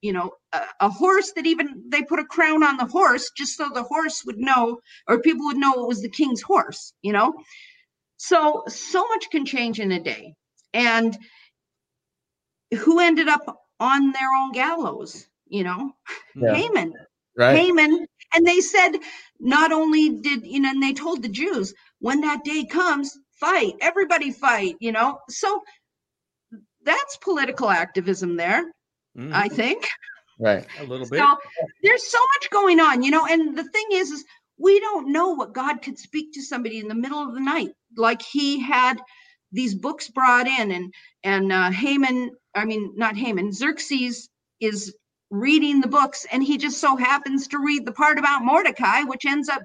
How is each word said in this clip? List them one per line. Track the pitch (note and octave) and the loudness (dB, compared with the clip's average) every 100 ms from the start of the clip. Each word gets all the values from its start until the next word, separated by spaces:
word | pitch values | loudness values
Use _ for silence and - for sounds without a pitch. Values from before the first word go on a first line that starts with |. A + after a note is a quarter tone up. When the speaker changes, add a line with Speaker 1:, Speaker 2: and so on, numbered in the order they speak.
Speaker 1:
you | G#3 | -4
know, | F#3 E3+ - _ | -4 -4 -10 _
a, | D#3 G2 - | -8 -8 -2
a | G3+ | -2
horse | G3 F4 F#4+ F#4+ | 2 2 2 0
that | - D#4+ | -4 -2
even, | E4 D4 C4 A3+ | 0 -2 -6 -6
they | C#4+ | -4
put | - D#4 | -2 -4
a | D#4 | -4
crown | - D#4+ D#4 | 0 2 4
on | D4+ C4+ | 2 2
the | B3 | -2
horse | E4 F#4 A#3+ - - | 4 4 4 -2 -8
just | C#4 - | -10 -6
so | D4 | -6
the | B3+ | -6
horse | A#3+ D4 D#4+ - B3 | -6 -4 -4 -6 -10
would | G#3+ | -6
know, | B3+ C4 A#3 A#3 _ - - | 0 2 2 -2 _ -20 0
or | A#3 | 2
people | D#4+ D#4 - | 4 2 -2
would | A#3 | 0
know | C#4 | 2
it | C4 A#3+ | 2 0
was | A#3 | -4
the | G#3 | -6
king's | - D4 A#3+ | -2 0 0
horse, | - G4 - - - _ | 2 0 0 -6 -18 _
you | G3 | -2
know? | G3+ A#3 D#4+ - - - _ _ _ _ _ | 2 2 0 -14 -20 -20 _ _ _ _ _
So, | - E4+ D4+ D4+ - | 2 4 4 0 -6
so | - - F#4 A4+ | -12 -4 -2 0
much | A4+ - | -2 -2
can | D#4 C#4 | -4 -4
change | C4+ A#3 A3 | -4 -4 -2
in | G3+ | -2
a | F#3 | -2
day. | E3 A2 - - _ _ _ | -4 -8 -12 -20 _ _ _
And | A3 A#3+ A3+ A3+ G#3 - _ _ _ _ _ _ _ _ _ _ _ _ _ _ A3+ | 0 2 2 0 -4 -14 _ _ _ _ _ _ _ _ _ _ _ _ _ _ -2
who | - E4 | 4 4
ended | E4+ D#4+ D#4 | 4 4 2
up | D4 D4 - _ _ | 0 -2 -18 _ _
on | A#3+ C4+ C#4 | 0 4 2
their | C4+ C4 C4+ | 2 0 0
own | C4+ | 0
gallows, | A#3+ C4+ E4 A#3+ C#3 - - - _ _ | -2 -2 -2 -4 -6 -12 -16 -20 _ _
you | G3 | -6
know? | F3+ F#3 C4+ - - - - - | -4 -6 -8 -12 -16 -18 -16 -2
Speaker 2:
Yeah. | A#2+ G#2+ | 0 2
Speaker 1:
Haman. | A4+ G#4 E3 - - _ _ - | 0 0 -2 -8 -20 _ _ 2
Speaker 2:
Right. | - D4+ | 4 6
Speaker 1:
Haman. | F4+ F4 D4+ E4 F4 _ - E4 | 6 4 4 2 0 _ -2 4
And | E4+ | 4
they | F4+ | 4
said, | F#4 G#4 F4+ D#4 - - - _ | 2 4 4 2 -8 -20 -20 _
not | A#3 C#4+ D#4+ | 0 2 4
only | D#4 D#4+ D#4 D4+ | 2 2 4 2
did, | - C#4+ C#4 - | 2 -2 -4 -4
you | C#4 | 0
know, | C#4 | 0
and | C4+ | 2
they | C4+ | 0
told | C#4 D#4 E4 | -2 -4 -4
the | A3+ | -6
Jews, | G3+ E4+ D#4 F#3+ - _ _ | -4 -4 -2 -6 -10 _ _
"When | - C#4 | -2 0
that | D4+ D4 | 0 -2
day | D4 D#4 C4+ | -4 -6 -4
comes, | D#4+ F4+ C#4+ C4+ - _ _ | 0 0 0 -4 -10 _ _
fight, | D4+ F#4 D4 - | 0 2 0 0
everybody | C#4+ F#4+ F4 E4 C#4+ | -2 0 2 0 0
fight," | - C4+ A3+ G3 E3 | -2 2 2 0 -4
you | A3+ | -4
know? | A3+ C4 C#4 - | 0 0 -2 -12
So | - G4+ G4+ - _ _ _ _ _ _ _ _ A3 _ _ | -4 -2 -2 -6 _ _ _ _ _ _ _ _ -20 _ _
that's | C#4 F4 D5 - | -2 -2 -2 -8
political | - E4+ C4 B3+ A#3+ | -4 -2 -2 -2 0
activism | F3+ F3 F#3+ F3+ F#3 F3+ E3+ | 2 0 -4 -2 -2 -2 -2
there, | E3+ A3 E4+ - _ _ _ - | 0 0 -2 -12 _ _ _ -14
Speaker 3:
Mm. | C3 | -4
Speaker 1:
I | F3 G#3 | 0 0
think. | G#3+ A#3 G#4 - - - - _ _ | 0 -2 -2 -6 -10 -14 -20 _ _
Speaker 2:
Right. | A2 G2 - - | 0 0 -2 -16
Speaker 3:
A | C#3+ | -10
little | B2+ B2+ | -10 -4
bit. | - | 2
Speaker 1:
So | C#4+ D4 - - D#5+ _ | 4 4 -2 -10 -10 _
there's | F#4 A#4 - | 2 2 0
so | A#4 F5+ C6+ | 2 2 2
much | C#5 | 0
going | G#4 G4 E4 | 2 6 6
on, | D#4+ B3+ | 6 4
you | C4 | 2
know, | D#4 D4+ | 2 2
and | E4 D#4 C#4 | 2 0 -4
the | - | -6
thing | G#4+ A4 | -6 -2
is, | F#4+ E4 | -2 -2
is | D4 - _ _ _ | -6 -14 _ _ _
we | F4 G4+ | 6 6
don't | G#4+ G4+ C4+ | 4 -6 -2
know | D4+ F4+ | 0 0
what | D#4 A3+ | -2 -6
God | B3+ C4+ D4 | -4 -4 -4
could | C#4 - | -8 -14
speak | - D#4 D#4 | -8 -8 -8
to | D4+ | -14
somebody | C4+ B3+ A#3 A3 | -10 -8 -8 -8
in | G#3 | -8
the | A3 | -6
middle | B3+ D4 | -6 -6
of | C#4+ A#3+ | -8 -6
the | |
night. | C4+ D#4+ A#3+ - _ A3+ | -2 -2 -4 -10 _ 0
Like | A3+ A#3+ | 0 0
he | - C#4+ C#4+ C#4+ | -4 -2 -2 -2
had | B3+ C4+ B3+ B3+ - _ - _ _ | 0 2 2 0 -10 _ -20 _ _
these | F#3+ B3+ G3 | -4 -4 -4
books | A#3 D4 - | -6 -8 -8
brought | - C4 B3 B3 | 0 4 4 2
in | C4 G#3+ | -2 -2
and, | F3+ F3+ - - _ | -4 -8 -14 -20 _
and, | G3 G3 G3 | -2 0 2
uh, | F#3 F#3 | 2 2
Haman, | F#3 C4+ C#4 C4+ B3+ B3 - _ G3 | 0 0 2 2 0 -4 -10 _ -6
I | A3 | -4
mean, | A3 G3+ G#3 | -4 -6 -4
not | A3+ G#3 | -4 -2
Haman, | B3 G3 G3 | -4 -2 -4
Xerxes | F#3+ C#4 D#4 - C#4 B3 A#3+ - _ _ _ | -2 -4 -4 -4 -4 -4 -6 -14 _ _ _
is | A3 G#3 G3 - _ _ _ | -4 -4 -10 -16 _ _ _
reading | G3+ B3+ D#4 D4 C#4+ | -6 2 2 4 2
the | C4 | 2
books | C#4+ C#4 - - | 2 0 -2 -6
and | B3 | -2
he | C4+ D4 | 0 0
just | C#4+ - | -2 -2
so | D4+ C4 | 0 0
happens | B3 C#4+ C#4+ C4+ C#4 | 0 0 0 -4 -4
to | C#4+ | -4
read | C#4+ D4 A#3+ | -2 -2 -4
the | |
part | A#3 D4+ D4 | 0 2 2
about | C#4+ C#4+ | 2 0
Mordecai, | B3 D4+ F4+ - G#3+ A3+ | 4 4 2 0 2 2
which | C#4+ B3+ C#4+ | 0 -4 -2
ends | C#4+ D4 | -2 -2
up | C4+ | -6